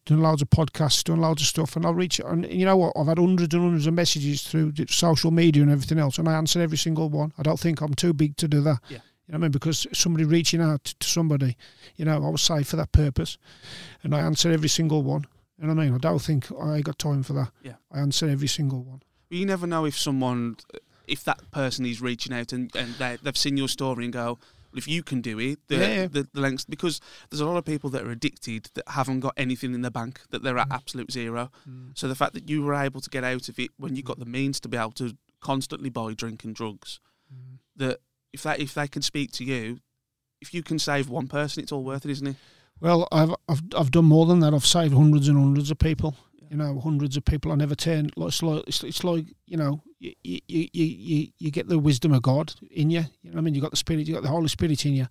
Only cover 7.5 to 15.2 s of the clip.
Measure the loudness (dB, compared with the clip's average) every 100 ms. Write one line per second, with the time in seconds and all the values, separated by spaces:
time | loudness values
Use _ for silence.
7.5 | 0 0 0 -2 0 2 2 0 0 2
8.5 | 4 4 0 -2 -16 -16 _ -10 -2 0
9.5 | 0 0 -2 -4 0 0 2 4 4 4
10.5 | 2 2 0 -4 -6 -2 0 2 2 0
11.5 | -2 -10 _ -20 -4 -2 0 0 0 0
12.5 | 0 0 -2 2 2 2 0 -6 -8 _
13.5 | -20 -20 -18 -18 -10 -2 0 0 2 2
14.5 | 2 2 0 2 0 0 -2